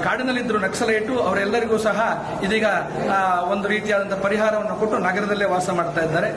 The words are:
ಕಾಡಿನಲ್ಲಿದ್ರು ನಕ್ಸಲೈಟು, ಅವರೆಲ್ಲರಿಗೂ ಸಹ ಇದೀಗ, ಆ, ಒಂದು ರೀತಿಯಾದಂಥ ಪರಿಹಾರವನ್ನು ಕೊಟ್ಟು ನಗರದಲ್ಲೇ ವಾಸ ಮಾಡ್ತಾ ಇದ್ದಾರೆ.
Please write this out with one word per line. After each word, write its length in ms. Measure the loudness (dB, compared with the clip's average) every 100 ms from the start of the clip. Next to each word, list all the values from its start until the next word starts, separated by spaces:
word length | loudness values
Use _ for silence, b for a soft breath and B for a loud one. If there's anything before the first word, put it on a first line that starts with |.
ಕಾಡಿನಲ್ಲಿದ್ರು 560 | -2 -2 -2 -2 0 0
ನಕ್ಸಲೈಟು, 600 | 0 -2 0 0 0 0
ಅವರೆಲ್ಲರಿಗೂ 580 | 0 0 0 0 0 0
ಸಹ 500 | 2 0 0 -2 -4 -4
ಇದೀಗ, 220 | 0 2 2 0 -2 -4 0
ಆ, 280 | 2 2 2
ಒಂದು 260 | 0 0 0
ರೀತಿಯಾದಂಥ 460 | -2 2 0 0
ಪರಿಹಾರವನ್ನು 640 | -2 0 2 2 2 -2 -2
ಕೊಟ್ಟು 220 | 0 0
ನಗರದಲ್ಲೇ 480 | 0 0 0 0 2
ವಾಸ 240 | 0 0
ಮಾಡ್ತಾ 320 | 0 0 0
ಇದ್ದಾರೆ. 260 | 0 0 0